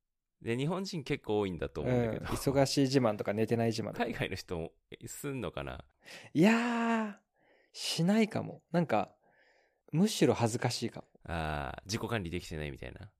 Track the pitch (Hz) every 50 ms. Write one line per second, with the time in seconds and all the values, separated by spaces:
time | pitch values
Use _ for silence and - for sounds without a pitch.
0 | _ _ _ _ _ _ _ _ - 113 117 123 139 156 185 180 196 190 196 160
1 | 123 - 147 - - - 107 104 104 95 87 76 73 - - 78 135 127 127 123
2 | 120 113 - - - - - 120 - 143 131 139 139 131 - 143 139 131 135 139
3 | 123 110 104 101 - - 101 107 113 110 117 113 117 113 110 113 107 104 - -
4 | - - - - 123 - - - - - 90 82 82 - _ _ _ - - -
5 | - 117 - - - 143 135 131 104 80 - 69 69 67 64 - - _ _ _
6 | - - - - - - - 143 175 214 226 233 240 240 233 233 233 233 226 226
7 | 220 208 202 - _ _ _ _ _ _ _ _ _ _ - - - - - -
8 | 165 180 208 226 220 208 - 113 107 107 - - _ _ - 175 165 - 113 104
9 | 92 - _ _ _ _ _ _ _ _ _ _ _ _ _ _ _ _ - 156
10 | 196 220 - - 165 123 107 - 117 113 113 117 - 120 - - 117 110 - -
11 | - _ _ _ - - 82 85 78 78 76 71 69 65 - - - - 104 -
12 | - 107 117 113 90 82 82 87 - - 87 78 76 73 65 - 64 62 - -
13 | - - _